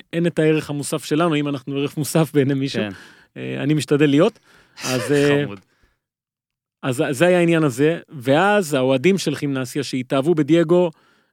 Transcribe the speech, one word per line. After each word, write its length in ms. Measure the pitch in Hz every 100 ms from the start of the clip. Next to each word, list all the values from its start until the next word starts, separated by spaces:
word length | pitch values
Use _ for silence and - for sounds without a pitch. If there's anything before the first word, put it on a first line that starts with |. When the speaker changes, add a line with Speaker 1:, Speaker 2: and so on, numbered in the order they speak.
| -
Speaker 1:
אין 140 | 170 170
את 120 | 165
הערך 300 | 156 156 151
המוסף 360 | 147 135 156 -
שלנו, 300 | 151 175 147
אם 120 | 147
אנחנו 300 | 143 - 139
ערך 200 | 143 -
מוסף 340 | 139 165 156
בעיני 200 | 147 135
מישהו. 280 | 139 135 120
Speaker 2:
כן. 60 | 104 95 - - _ 131
Speaker 1:
אה, 260 | 131 131
אני 100 | 135
משתדל 360 | 151 - 143 147
להיות. 300 | 139 208 - _ _ _ -
אז, 280 | 131 127 117
אה, 300 | 143 143 143
Speaker 2:
<laughs> 40 | 139
חמוד. 140 | 101 _ _ _ _ _ _ _ _ _ _ _ _
Speaker 1:
אז 200 | 139 123 147
זה 140 | 127 175
היה 120 | 180
העניין 240 | 170 165
הזה, 360 | 151 117 151 165 -
ואז 640 | 131 123 143 196 208 160
האוהדים 440 | 143 127 135 156 190
של 180 | - 139
כימנסיה 480 | 147 135 127 147
שהתאהבו 520 | 131 131 123 139 139 160
בדייגו, 560 | 143 165 165 180 175 - _ _ _